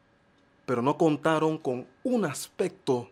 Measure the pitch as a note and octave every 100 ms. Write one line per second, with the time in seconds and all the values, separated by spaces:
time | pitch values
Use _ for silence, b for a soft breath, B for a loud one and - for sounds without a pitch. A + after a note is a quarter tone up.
0 | _ _ _ _ _ _ - A#2+ B2+ D3+
1 | E3 D3 D#3+ D#3 D#3+ D#3 C3+ B2 - _
2 | B3+ A#3+ F3 C3 - - F#3 - - B2
3 | A2+